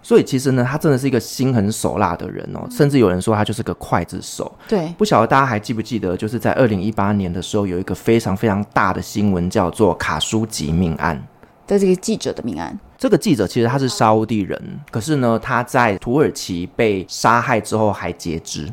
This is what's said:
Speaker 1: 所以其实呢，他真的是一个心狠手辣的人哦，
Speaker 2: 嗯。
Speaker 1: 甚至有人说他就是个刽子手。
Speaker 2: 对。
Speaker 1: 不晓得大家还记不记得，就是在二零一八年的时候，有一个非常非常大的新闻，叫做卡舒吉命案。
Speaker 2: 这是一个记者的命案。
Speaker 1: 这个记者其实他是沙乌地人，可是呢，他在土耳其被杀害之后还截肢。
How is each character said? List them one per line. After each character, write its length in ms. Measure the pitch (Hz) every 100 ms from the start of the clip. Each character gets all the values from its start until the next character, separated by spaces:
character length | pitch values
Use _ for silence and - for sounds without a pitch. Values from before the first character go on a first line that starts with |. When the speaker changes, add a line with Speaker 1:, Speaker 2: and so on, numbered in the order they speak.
| -
Speaker 1:
所 140 | 233
以 40 |
其 140 | - 135
实 140 | 135
呢， 120 | 127
他 140 | 123 143
真 140 | 156
的 40 | 131
是 120 | 139
一 20 |
个 100 | 120
心 320 | - - 131
狠 200 | 120 101
手 260 | - 82 80
辣 180 | 95 85
的 140 | 92
人 180 | 50 -
哦， 60 | 50
Speaker 2:
嗯。 60 | -
Speaker 1:
甚 180 | - 143
至 120 | 139
有 100 | 104
人 100 | 90
说 160 | 101 107
他 80 |
就 80 | 104
是 120 | 107
个 100 | 104
刽 320 | 87 - 110 85
子 140 | 90
手。 320 | - - - - -
Speaker 2:
对。 260 | 208 160 170
Speaker 1:
不 40 |
晓 160 | 214 117
得 60 | 113
大 140 | 135
家 40 |
还 160 | 135 107
记 140 | 107
不 80 | 113
记 160 | 107 113
得， 180 | 92 87
就 120 | 107
是 100 | 117
在 140 | 113
二 160 | - 127
零 120 | 101
一 120 | 101
八 200 | 110 101
年 220 | 104 92
的 80 | 90
时 160 | 85 104
候， 80 | 101
有 140 | 87
一 20 |
个 140 | 95 90
非 240 | - 117
常 180 | 110 95
非 100 | 117
常 160 | 101 104
大 220 | - 101
的 80 | 92
新 300 | - 107 104
闻， 180 | 90 90
叫 180 | 110 87
做 240 | - 101 82
卡 240 | - 78
舒 260 | - 110 113
吉 260 | - 73
命 220 | 82 90 78
案。 220 | 85 69 - _ - _ -
Speaker 2:
这 140 | 202
是 80 | 190
一 80 | 185
个 40 |
记 160 | - 214
者 160 | -
的 100 | -
命 160 | 117 80
案。 200 | 82 208 - _
Speaker 1:
这 100 | 202
个 80 | 208
记 180 | - 123
者 120 | 90
其 120 | 127
实 80 | 117
他 120 | 135
是 100 | 131
沙 240 | - 113
乌 100 | 110
地 180 | 110 110
人， 200 | 87 - - 95 -
可 100 | 117
是 140 | 110 151
呢， 240 | 123 113
他 220 | 120 120
在 340 | 117 135 120 95
土 160 | 120 135
耳 140 | 117
其 360 | - - 87 87 -
被 280 | 113 95 85
杀 320 | - - 117
害 180 | 117 117
之 160 | 101 110
后 160 | 107
还 200 | 98 90
截 280 | 87 87 80
肢。 300 | - 80 76